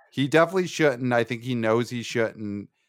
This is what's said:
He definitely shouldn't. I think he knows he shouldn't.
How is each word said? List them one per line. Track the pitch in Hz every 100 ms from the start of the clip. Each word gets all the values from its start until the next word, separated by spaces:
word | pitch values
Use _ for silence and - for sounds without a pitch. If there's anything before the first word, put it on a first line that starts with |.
| _
He | - 139
definitely | 156 165 190 180
shouldn't. | - 151 123 127
I | 120
think | 113 117
he | 120
knows | 120 110 117 117
he | 120
shouldn't. | 113 120 110 - 104 101 - _